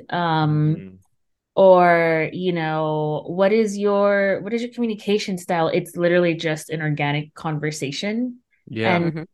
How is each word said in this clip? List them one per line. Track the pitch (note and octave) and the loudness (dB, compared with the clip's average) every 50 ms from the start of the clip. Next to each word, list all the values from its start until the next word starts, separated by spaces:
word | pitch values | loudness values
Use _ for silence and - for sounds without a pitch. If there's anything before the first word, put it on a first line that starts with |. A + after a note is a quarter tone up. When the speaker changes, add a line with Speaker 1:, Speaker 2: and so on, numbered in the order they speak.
| - - | -12 -8
Speaker 1:
Um, | - F3 F3 E3 D#3+ D#3+ D#3 D3+ D3+ D3+ D3+ D3+ D#3 | -6 -4 -2 0 0 0 2 2 2 2 2 0 0
Speaker 2:
Mm-hmm. | E3+ G3 F#3+ F#2 F#2+ _ _ _ _ _ _ _ _ _ _ _ | -2 -6 -12 -20 -20 _ _ _ _ _ _ _ _ _ _ _
Speaker 1:
or, | - F#3+ F#3+ F#3 F3+ F3+ F3 E3+ E3+ E3 E3 D#3+ D#3+ D#3 D#3 - | 6 8 8 8 8 8 6 6 4 4 2 2 0 0 -2 -4
you | E3+ F3+ F#3 F3 | -4 -4 -2 -2
know, | E3+ D#3+ D#3 D#3 D#3 D#3 D#3 D#3 D3+ D3+ D3+ D3+ - - | -2 -2 -2 -2 -2 -2 -2 -2 -2 -2 -2 -4 -4 -6
what | - E3+ F3+ G3 G3 G#3+ | -6 -2 0 2 4 4
is | A3+ A3+ G#3 G3+ | 2 2 0 -2
your, | G3+ G3+ G#3 G3+ G3+ G3+ G3+ G3+ G3+ G3 G3 F#3+ - F#3 | -2 0 0 2 2 2 2 2 2 2 0 0 -2 -4
what | G3+ A3+ | -6 -6
is | A#3 A#3 | -6 -6
your | A#3+ A#3+ | -8 -6
communication | A#3+ A#3+ A3+ A3 G#3 - - G3+ G#3 - - F#3+ F3 | -4 -4 -4 -4 -6 -2 -2 -2 -2 -2 -4 -6 -8
style? | - - F#3 E3 D#3+ D#3+ | -4 -4 -2 0 0 0
It's | - F3+ F3 - - | 0 -2 -4 -4 -4
literally | F3 F3 F3 F3 F3+ F3 E3+ E3 | -2 0 2 4 4 2 2 0
just | D#3+ E3 D#3+ D#3 D#3 - - | -2 -2 -4 -4 -4 -6 -8
an | D#3 E3 D#3+ | -8 -4 -4
organic | D3+ D3 D3 D3 C#3+ C#3+ D3 D3+ D#3 _ | -4 -2 -2 -2 -2 -2 -4 -6 -8 _
conversation. | - - E3 D#3 D3 D3+ D3+ D3+ D3+ C#3+ C3+ C#3 - - G3+ G#3+ A#3 B3 B3+ B3 - _ _ _ _ _ - | -10 -8 -6 -6 -4 -4 -6 -6 -6 -8 -8 -8 -6 -6 -6 -4 -4 -6 -6 -8 -12 _ _ _ _ _ -12
Speaker 2:
Yeah. | - A2 A3 G3+ F3+ | -6 -2 0 0 0
Speaker 1:
And | F3 E3+ | 0 0
Speaker 3:
Mm-hmm. | E3+ D3+ D#3+ D3+ - | -2 -4 -6 -12 -14